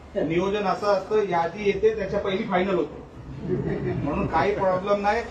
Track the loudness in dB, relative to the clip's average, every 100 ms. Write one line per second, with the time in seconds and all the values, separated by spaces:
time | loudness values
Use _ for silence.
0 | -8 -4 0 2 2 0 0 0 2 2
1 | 2 0 2 2 0 0 0 4 2 2
2 | -2 -2 0 -2 0 0 2 0 -2 -6
3 | -16 -16 -14 -10 -4 -2 -2 -2 -2 -2
4 | -2 0 0 2 2 2 2 0 0 0
5 | 2 0 -2